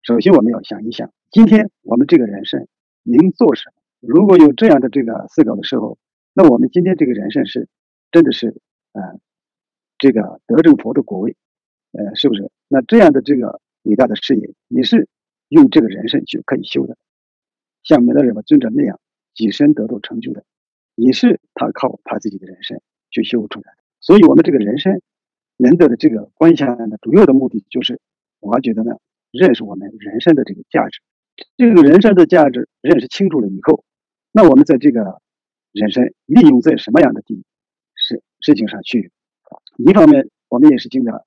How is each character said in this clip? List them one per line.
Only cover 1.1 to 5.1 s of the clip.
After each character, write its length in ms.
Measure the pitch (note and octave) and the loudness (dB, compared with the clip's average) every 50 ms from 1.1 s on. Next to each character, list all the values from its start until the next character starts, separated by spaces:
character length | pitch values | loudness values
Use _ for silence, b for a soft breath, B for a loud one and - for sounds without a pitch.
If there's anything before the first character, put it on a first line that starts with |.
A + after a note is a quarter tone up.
| _ _ _ _ | _ _ _ _
今 160 | - - A3+ | 2 4 4
天 240 | - A3 G#3+ G#3+ G#3 _ _ | 4 4 2 0 -2 _ _
我 160 | _ - A2+ | _ -4 -2
们 100 | - - | -2 0
这 100 | - E3+ | 2 0
个 80 | D3+ A#2 | 0 0
人 200 | G#2 G2+ G2 - | -2 -8 -12 -12
生 220 | - - - - _ _ _ _ _ _ _ _ | -10 -10 -10 -12 _ _ _ _ _ _ _ _
能 280 | A#2 A#2+ C3+ E3+ F#3 | 0 2 2 2 2
做 220 | - - A#3+ E3 B2+ | 0 0 0 0 0
什 160 | - - _ | -2 -8 _
么？ 120 | _ _ _ _ _ _ | _ _ _ _ _ _
如 260 | - A#2 C3 E3+ G#3 | -8 0 0 2 4
果 120 | G3+ F#3+ | 4 6
有 160 | F3 D#3 D3 B2+ | 6 6 4 4
这 140 | - A3 | 2 2
样 120 | A3 D#3 C3+ | 2 2 2
的 100 | B2+ B2 | 0 -4
这 140 | - C#3 B2 | -4 -6 -6
个 240 | A2+ | -6